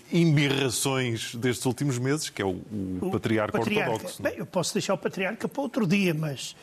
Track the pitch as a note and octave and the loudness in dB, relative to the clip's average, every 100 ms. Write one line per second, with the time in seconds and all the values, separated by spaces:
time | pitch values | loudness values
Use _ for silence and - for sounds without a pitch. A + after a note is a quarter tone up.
0 | - E3+ E3+ D3 C#3+ C3+ C3+ - C#3 C3 | 0 4 6 6 4 2 0 0 0 2
1 | B2+ A2+ - A#2+ B2 A#2 C3 A#2 C#3+ B2 | 0 -2 -6 -2 0 2 0 0 0 0
2 | C3 D3+ - - G2 F#2 - G#2 F#2 F#2 | 0 0 -2 -2 -2 -2 -6 -6 -4 -2
3 | - G#2 A2+ A2 G#2+ G#3+ G#3 G#3 F3+ F#3 | -2 0 2 2 2 0 0 0 0 -2
4 | F3+ - D4 F4 C4 F#3 D#3+ G3+ - F#3+ | -6 -6 -4 -4 -4 -2 -2 -2 0 -2
5 | A#3 - F#3 A3+ G#3 - C4+ C#4 F#3+ G3+ | -2 -4 -4 -4 -6 -4 -4 0 2 4
6 | F#3 D#3 D#3 C3 - - | 2 0 -2 -6 -10 -14